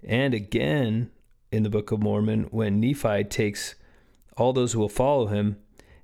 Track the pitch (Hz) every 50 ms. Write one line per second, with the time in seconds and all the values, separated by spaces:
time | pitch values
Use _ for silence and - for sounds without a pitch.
0 | - - 104 120 135 139 123 110 101 98 - 113 123 147 151 151 131 113 110 113
1 | 123 117 - _ _ _ - _ _ _ - 113 107 107 101 107 104 - 113 104
2 | 104 104 104 104 107 107 107 110 110 - - 113 110 104 101 104 110 123 143 139
3 | - 113 104 101 101 101 - - 113 104 101 - - - - - - - - -
4 | _ _ _ _ _ _ - - 117 127 127 131 123 120 107 113 107 101 - -
5 | 123 135 147 139 120 104 104 104 104 104 101 - - _ - - - - - -